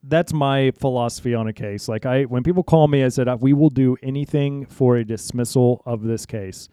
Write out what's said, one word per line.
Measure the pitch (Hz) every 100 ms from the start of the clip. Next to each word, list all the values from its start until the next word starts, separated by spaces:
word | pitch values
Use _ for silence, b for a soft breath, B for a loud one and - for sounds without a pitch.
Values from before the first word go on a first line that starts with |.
that's | 135 156 175
my | 156 139 135 135
philosophy | - 139 127 117 - 123
on | 117 110
a |
case. | 107 107 101 -
Like, | 110 -
I, | 131
when | 131 123
people | 131 180
call | - 165 151
me, | 143
I | 127
said, | 127 123
"Uh, | 123
we | 135
will | 143 156
do | 131 127 127
anything | 131 139 143 147 143 143 135
for | - 127 120
a |
dismissal | 110 110 - 120 120 131 123 123
of | - 117
this | 110 113
case." | - 110 95 - -